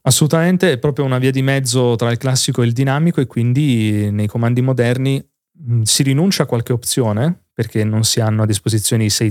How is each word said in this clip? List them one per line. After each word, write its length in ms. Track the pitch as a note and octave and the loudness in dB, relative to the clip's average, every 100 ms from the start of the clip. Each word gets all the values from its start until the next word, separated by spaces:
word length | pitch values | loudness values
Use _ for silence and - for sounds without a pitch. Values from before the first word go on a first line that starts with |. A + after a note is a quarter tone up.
Assolutamente, 680 | D3 - D#3 E3 E3+ F#3 F#3 | 0 2 2 2 2 2 2
è 60 | B2 | 0
proprio 260 | D3 C3+ | -2 -2
una 140 | C#3 B2+ | -2 0
via 120 | C3 | 0
di 120 | C3 | 0
mezzo 540 | C3+ C#3 B2+ B2+ B2 A#2 | 0 0 0 2 2 2
tra 140 | A#2+ | 0
il 60 | A#2 | -2
classico 460 | C3 C3 - B2+ | -2 -2 -2 0
e 40 | A#2 | 0
il 60 | |
dinamico 480 | A#2 C3+ C#3 E3+ D#3 | 0 0 2 0 0
e 60 | B2+ | -2
quindi 840 | A#2 A#2 B2+ D3 A#2 G#2+ G#2 G#2 | -2 0 2 2 2 0 0 0
nei 160 | G#2 G#2 | -2 -2
comandi 360 | A#2 A#2 B2 | -2 0 0
moderni, 600 | C3 B2 A#2+ B2 C3+ C3+ - _ _ _ C3 | 0 2 0 0 -2 -2 -6 _ _ _ -4
mm, 120 | A#2 | -2
si 200 | A2 - | 0 0
rinuncia 420 | C3+ C3+ F#3+ - | 2 2 0 0
a 20 | C#3 | 0
qualche 260 | A#2 A#2 | -2 -2
opzione 720 | A#2+ - C3+ A2 G#2+ D#3 F#3 _ | -4 -2 -2 0 0 -2 -4 _
perché 320 | - A2 A2 | -8 -4 -2
non 200 | G#2+ G#2+ | 0 0
si 160 | G#2+ - | 0 0
hanno 240 | A2 G#2+ | 0 0
a 20 | G#2+ | 0
disposizione 580 | G2+ G#2 G#2+ - A2+ | -2 -2 -2 0 0
i 60 | G#2+ | 0
sei 180 | - A2 | 0 -2